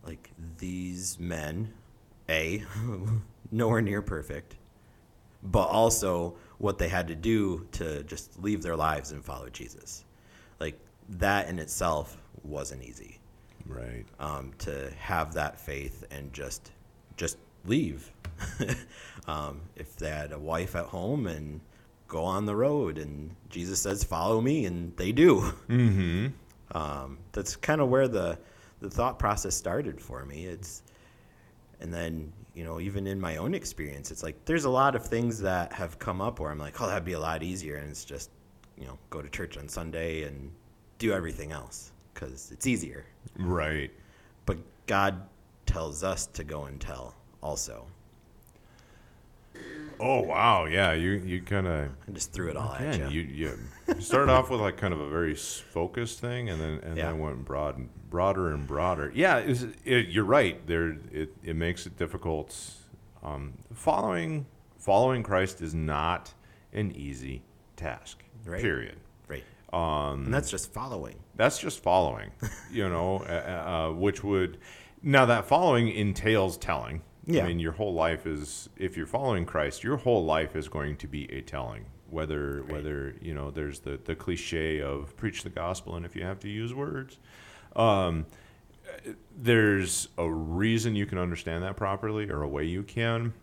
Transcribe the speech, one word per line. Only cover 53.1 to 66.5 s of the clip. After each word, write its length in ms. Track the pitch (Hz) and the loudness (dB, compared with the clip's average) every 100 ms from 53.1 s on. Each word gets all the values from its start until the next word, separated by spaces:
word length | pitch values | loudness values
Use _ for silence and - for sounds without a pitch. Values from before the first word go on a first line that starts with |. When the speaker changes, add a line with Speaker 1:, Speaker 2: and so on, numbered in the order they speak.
Speaker 1:
you. 120 | 76 | -2
Speaker 2:
you, 360 | 78 71 78 52 62 - - | -2 -2 -4 -4 -10 -8 -2
you 120 | - | -2
started 300 | - 131 139 | 2 4 8
off 180 | 131 127 | 6 6
with, 120 | 123 | 2
like, 160 | 101 - | 2 2
kind 180 | 98 | 0
of 60 | 80 | 0
a 80 | 73 | 0
very 220 | 80 82 | 0 2
s-, 260 | 76 - - | 0 -6 -10
focused 640 | - 82 85 - 113 - | -6 -2 -2 -2 -6 -6
thing 280 | 120 123 117 | -6 -4 -4
and 100 | 80 | -2
then, 180 | 80 78 | -2 -4
and 120 | 82 80 | -4 -2
Speaker 1:
Yeah. 100 | 80 | -2
Speaker 2:
then 120 | 80 | -2
went 260 | 76 64 | -4 -4
broad, 440 | 67 69 73 65 64 - - | -4 -2 -2 -4 -10 -12 -6
broader 440 | 85 95 95 87 | 2 2 4 2
and 120 | 73 | 0
broader. 460 | 69 71 90 82 71 | -2 0 2 2 0
Yeah, 260 | 113 185 131 | 2 4 4
it's, 260 | 127 123 120 - | 4 0 -2 -8
it, 220 | - 123 92 | 4 4 4
you're 160 | 90 | 2
right. 400 | 101 139 101 - 78 | 6 6 6 2 0
There, 280 | 82 82 76 - | 2 2 -2 -8
it, 240 | 76 78 - | -6 -6 -6
it 140 | 85 80 | -6 0
makes 280 | 85 87 90 | 0 -2 -8
it 100 | 85 | -4
difficult. 580 | 82 80 87 78 - - - - - - - - | -4 -2 -2 -2 -4 -12 -14 -16 -20 -20 -20 -12
Um, 300 | - 73 71 - - | -8 -6 -8 -10 -16
following, 720 | 117 - 170 208 175 165 156 139 - - - | -2 2 4 2 0 0 -4 -6 -14 -20 -6
following 480 | - 98 131 127 | 4 6 6 4
Christ 360 | 104 95 95 - | 2 4 4 0
is 140 | 82 | -4
not 580 | 80 78 73 80 87 - - - | 0 0 2 2 0 -4 -20 -20